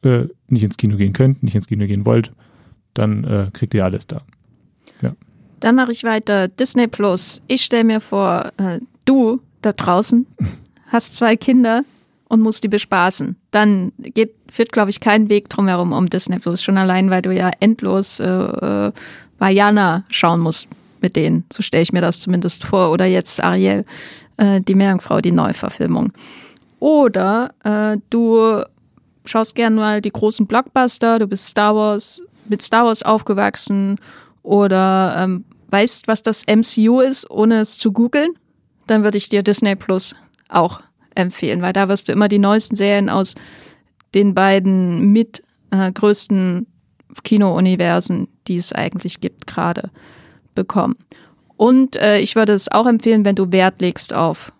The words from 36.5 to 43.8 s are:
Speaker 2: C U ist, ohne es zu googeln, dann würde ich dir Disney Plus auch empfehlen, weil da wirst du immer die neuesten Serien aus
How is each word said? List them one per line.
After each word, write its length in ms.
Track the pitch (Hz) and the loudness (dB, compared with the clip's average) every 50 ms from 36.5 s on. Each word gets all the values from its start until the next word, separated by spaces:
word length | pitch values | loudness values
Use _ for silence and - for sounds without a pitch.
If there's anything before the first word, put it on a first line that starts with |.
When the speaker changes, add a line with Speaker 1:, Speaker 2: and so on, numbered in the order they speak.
| 214 220 | 2 2
Speaker 2:
C 260 | 226 - - - 214 220 | 2 2 0 2 4 4
U 100 | 240 262 | 4 4
ist, 320 | 254 269 269 - - - | 4 2 0 -4 -6 -6
ohne 300 | - - 214 220 226 220 | -2 0 2 4 4 2
es 180 | 214 214 - - | 2 0 -2 -2
zu 120 | - 220 | -2 -2
googeln, 380 | 196 226 233 240 - 285 294 339 339 _ _ _ _ _ _ _ _ _ _ | 0 2 0 0 2 0 0 0 -4 _ _ _ _ _ _ _ _ _ _
dann 180 | - 220 214 208 | 0 0 2 2
würde 140 | 214 202 208 | 2 0 -2
ich 120 | - - | -4 -2
dir 120 | - 202 | -2 0
Disney 340 | 196 208 208 - - 202 196 | 2 0 0 2 0 0 -2
Plus 380 | 190 - - 190 180 - - - - _ _ _ _ _ _ | -2 -2 -4 -2 -2 -2 -6 -10 -14 _ _ _ _ _ _
auch 320 | - - 170 - - - - _ _ _ _ _ _ | 0 0 0 0 -2 -10 -20 _ _ _ _ _ _
empfehlen, 460 | - 185 180 - - - 180 104 175 175 | -4 -4 -4 -4 -4 -4 -4 -2 -2 -2
weil 100 | 180 180 | -2 0
da 160 | 190 196 185 | 0 0 0
wirst 180 | 196 196 - - | 0 -2 -2 -2
du 40 | |
immer 160 | - 196 208 202 | 0 0 2 2
die 100 | 202 202 | 2 2
neuesten 380 | 202 196 208 220 214 - - | 2 2 2 2 0 0 -2
Serien 340 | 196 196 202 202 202 196 - | 0 0 0 2 0 0 0
aus 240 | - 196 190 - - - - - - - - - - _ | -2 -2 -2 -4 -6 -10 -20 -20 -20 -20 -20 -20 -20 _